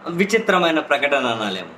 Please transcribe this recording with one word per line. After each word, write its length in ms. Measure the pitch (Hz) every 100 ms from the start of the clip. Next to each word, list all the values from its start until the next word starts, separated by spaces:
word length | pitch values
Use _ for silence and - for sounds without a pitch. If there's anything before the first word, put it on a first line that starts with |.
| 165
విచిత్రమైన 720 | 170 202 220 - 185 165 160
ప్రకటన 460 | 151 143 139 139 127
అనాలేమో. 480 | 110 104 95 90